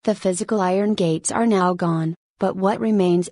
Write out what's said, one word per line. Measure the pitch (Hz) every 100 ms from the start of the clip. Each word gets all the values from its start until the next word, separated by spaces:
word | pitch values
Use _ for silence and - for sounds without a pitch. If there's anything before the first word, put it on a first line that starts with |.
The | - 202
physical | 190 180 208 220
iron | 180 185 208
gates | 208 170 160 -
are | - 233
now | 196 180
gone, | 180 170 165 160 170 _ _
but | 190 190
what | 190 -
remains | 226 208 180 175 175